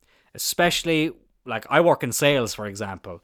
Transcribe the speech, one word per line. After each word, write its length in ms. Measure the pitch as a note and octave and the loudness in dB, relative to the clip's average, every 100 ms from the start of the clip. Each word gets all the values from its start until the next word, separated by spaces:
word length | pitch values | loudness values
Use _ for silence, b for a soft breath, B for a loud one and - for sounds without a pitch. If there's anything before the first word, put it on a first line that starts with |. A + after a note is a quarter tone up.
| b b b - | b b b -8
Especially, 800 | - - F3 - E3+ D#3+ D#3 - _ _ B2+ | -4 2 2 2 0 0 0 -6 _ _ -8
like, 200 | A2 - | -8 0
I 100 | D3 | 4
work 240 | E3+ C#3 | 4 2
in 80 | C3 | 0
sales, 420 | A2 C#3+ C#3+ A2 | 0 2 2 0
for 120 | - G#2+ | -4 -8
example. 580 | G2 G2+ F#2+ G2 E2+ | -6 -8 -8 -12 -16